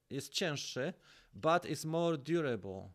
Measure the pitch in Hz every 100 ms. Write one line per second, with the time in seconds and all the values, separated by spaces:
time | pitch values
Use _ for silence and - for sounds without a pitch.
0 | _ 139 - - 180 143 - 127 143 180
1 | - - - - 156 170 - 147 156 165
2 | 170 156 135 170 147 113 98 95 95